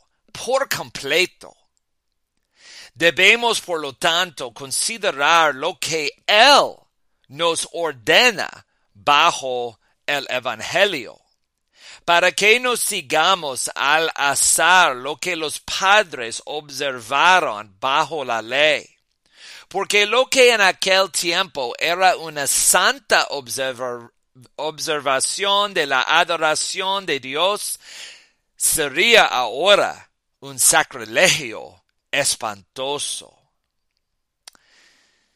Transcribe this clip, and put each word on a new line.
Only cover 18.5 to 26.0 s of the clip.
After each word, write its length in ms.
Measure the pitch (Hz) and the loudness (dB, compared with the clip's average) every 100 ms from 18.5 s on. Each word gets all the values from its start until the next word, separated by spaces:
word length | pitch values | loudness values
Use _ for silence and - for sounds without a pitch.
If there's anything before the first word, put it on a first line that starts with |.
| 131 156 135 - _ _ _ _ _ - - - | 0 2 0 -6 _ _ _ _ _ -20 -20 -10
Porque 380 | 190 185 208 208 | -6 0 0 2
lo 200 | 233 262 | 0 0
que 260 | 269 247 | 4 4
en 80 | 226 | 4
aquel 500 | 190 - 190 190 190 | 2 0 0 0 0
tiempo 640 | - 175 170 190 143 120 - | -4 -2 -2 -4 -6 -8 -4
era 380 | 151 175 185 139 | -2 2 2 2
una 300 | 160 147 135 | -4 -6 -2
santa 800 | - - 185 202 254 - 185 120 | 0 2 4 2 0 0 0 0
observa-, 800 | 143 120 123 131 120 127 120 117 _ _ 127 120 - | -6 -8 -6 -6 -6 -8 -10 -14 _ _ _ _ -10
observación 1160 | 151 151 156 151 135 135 - - 202 202 202 | -8 -6 -4 -2 0 0 0 -2 0 0 0
de 120 | 185 143 | -2 0
la 160 | 131 | 0